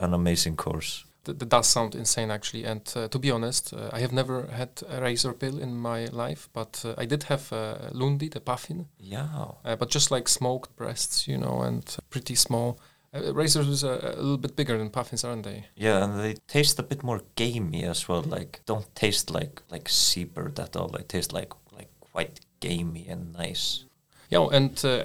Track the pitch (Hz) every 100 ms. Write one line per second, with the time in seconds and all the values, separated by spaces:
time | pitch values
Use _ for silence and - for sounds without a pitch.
0 | 90 87 87 82 85 80 - 80 - -
1 | - _ - 139 117 120 110 123 113 -
2 | 113 - 113 104 - 113 113 110 - 123
3 | 113 139 139 120 117 135 - 110 107 117
4 | 123 127 131 127 - 117 127 - - 131
5 | 127 117 127 117 135 143 127 120 117 117
6 | 117 120 120 156 - 113 113 - 117 -
7 | 120 147 - 139 - 110 110 - - 123
8 | 135 143 156 - - 123 - 165 165 -
9 | 95 104 151 147 110 - - 113 123 147
10 | - 131 120 - 123 127 - - 113 113
11 | - - - 135 62 62 62 60 - -
12 | - 131 - 123 - 117 120 120 - _
13 | _ 139 143 143 156 151 143 139 139 127
14 | - - 139 139 131 - 135 113 107 117
15 | 120 117 120 117 101 101 98 - 107 101
16 | 101 101 107 110 - 147 147 - - 139
17 | 123 110 - - 117 117 90 82 87 85
18 | - 87 151 92 - - - 107 - -
19 | 107 - - 82 143 - - 85 - -
20 | - 90 87 - 87 73 85 87 85 -
21 | - 90 82 87 - - _ - - _
22 | - 85 82 - - _ 90 85 85 80
23 | 90 87 85 85 85 - - - - _
24 | _ _ - - 156 139 135 - 139 123